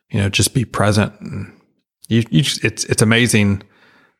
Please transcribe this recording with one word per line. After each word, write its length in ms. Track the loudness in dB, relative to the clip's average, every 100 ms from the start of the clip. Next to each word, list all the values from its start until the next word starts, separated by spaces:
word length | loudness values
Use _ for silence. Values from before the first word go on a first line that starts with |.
| _
you 100 | -4
know, 80 | -2
just 280 | 0 0 -2
be 100 | -2
present. 480 | -2 0 2 0 -4
And 300 | -12 -12 -12 -18 _ _ _ _ -2
you, 160 | -2 0
you 100 | 0
just, 220 | 0 -2 -6
it's, 180 | -6 -4
it's 180 | 0
amazing 580 | 2 4 4 2 2 0 -6 _ _ _ _ _